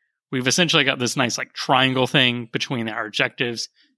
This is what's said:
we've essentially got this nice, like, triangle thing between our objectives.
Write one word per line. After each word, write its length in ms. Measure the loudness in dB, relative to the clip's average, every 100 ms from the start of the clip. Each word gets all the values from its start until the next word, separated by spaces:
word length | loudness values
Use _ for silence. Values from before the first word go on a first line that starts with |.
| _ _ _
we've 160 | -2 0
essentially 380 | 2 4 4
got 140 | 2 0
this 160 | -2 0
nice, 200 | -2 -2
like, 160 | -8
triangle 540 | -8 2 4 4 2 2
thing 420 | 2 2 0 -6
between 360 | -6 -4 -4 -4
our 160 | -6
objectives. 640 | -6 -2 -2 -2 -4 -4 -10 _ _